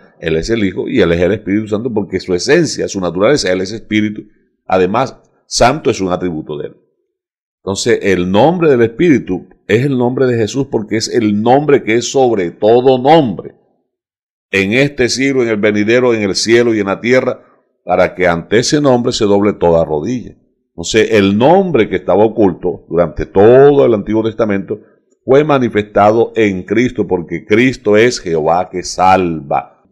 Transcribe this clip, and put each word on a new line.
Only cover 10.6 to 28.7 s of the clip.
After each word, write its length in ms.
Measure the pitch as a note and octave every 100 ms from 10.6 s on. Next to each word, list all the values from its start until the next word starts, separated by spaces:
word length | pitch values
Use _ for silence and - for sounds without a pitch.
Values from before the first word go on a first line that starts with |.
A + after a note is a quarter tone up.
| C3+
porque 260 | B2 G#2 A2
es 100 | -
el 300 | B2 G#2+ G#2
nombre 400 | A2+ C#3 D3+ C3
que 120 | - A#2
es 160 | A#2+
sobre 380 | C#3 B2+ G#2+ E2+
todo 480 | - G#2 B2 C3 B2+
nombre, 580 | C3 E3 B2+ E2+ - - _ _ _ _ _ _ _ _ _
en 240 | G2 F#2+
este 340 | B2 C#3+ D3 A#2+
siglo, 360 | A#2+ C3+ C3
en 60 | A#2
el 80 | G#2
venidero, 580 | G#2+ G#2 G#2 B2 B2+ A2+
en 80 |
el 100 | G2+
cielo 400 | F2+ G#2+ A#2 A#2+
y 60 | A2
en 80 | G2
la 120 | F#2
tierra, 440 | A2+ B2+ B2 G#2+ _ _ _ _
para 320 | F2+ F#2 E2+ -
que 120 | F2+
ante 300 | E2+ E2 G#2+
ese 240 | B2 D3+
nombre 300 | C#3+ B2 A#2+
se 140 | A#2 G#2
doble 280 | G2+ G2+
toda 320 | - E2+ E2 D2+
rodilla. 500 | D2+ F2+ B2+ F#2 - _ _ _
Entonces, 420 | - E2+ A2 G#2+
el 260 | A2 G2 G#2
nombre 520 | C3 F#3+ F#3+ C3+ F2+
que 80 | F2+
estaba 280 | - F#2 A2
oculto 600 | G#2+ G2 D#2+ F2 E2 -
durante 380 | E2 E2+ - D#2+
todo 580 | F#2+ G#2+ C3 C#3+ C#3+ C3
el 80 |
Antiguo 300 | G#2 G2+ A2
Testamento 560 | A2 G#2 G#2+ G2 F2+ G#2+ - _ _ _ -
fue 200 | C3+ D3+
manifestado 880 | C#3 A#2 G#2 G#2 G2+ G#2 A2+ A2+ A2+
en 280 | G#2+ F#2
Cristo, 440 | F2 G#2+ B2 A2+ F2+
porque 380 | F2+ E2 E2 -
Cristo 500 | G#2+ C3 - G#2 G#2
es 240 | A#2+ B2
Jehová 500 | F#2 D#2+ D#2 F2
que 140 | F#2